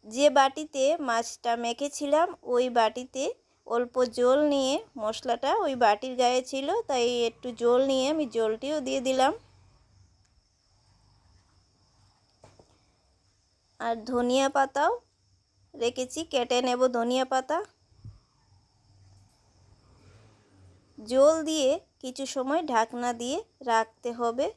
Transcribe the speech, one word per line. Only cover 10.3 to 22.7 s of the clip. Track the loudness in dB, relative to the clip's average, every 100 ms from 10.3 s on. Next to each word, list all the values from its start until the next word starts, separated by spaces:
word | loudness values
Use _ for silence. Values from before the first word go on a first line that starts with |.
| _ _ _ _ _ _ _ _ _ _ _ _ _ _ _ _ _ _ _ _ _ -20 _ _ _ _ _ _ _ _ _ _ _ _ _
আর | -6 -6
ধনিয়া | -2 -2 2 2 2
পাতাও | 2 0 2 0 0 _ _ _ _ _ _ _
রেখেছি, | -4 -4 -4 -8 -8
কেটে | -4 -2 0 0
নেব | 0 2 2
ধনিয়া | 2 0 0
পাতা। | 0 -2 -2 -6 -6 _ _ _ -20 -20 _ _ _ _ _ _ _ _ _ _ _ _ _ _ _ _ _ _ -20 -20 _ _ _ _ -20 _ _ -18
জল | 0 6 6 6
দিয়ে | -2 0 0 0 _ _
কিছু | -12 -8 -8
সময় | -6 -2 -4
ঢাকনা | 0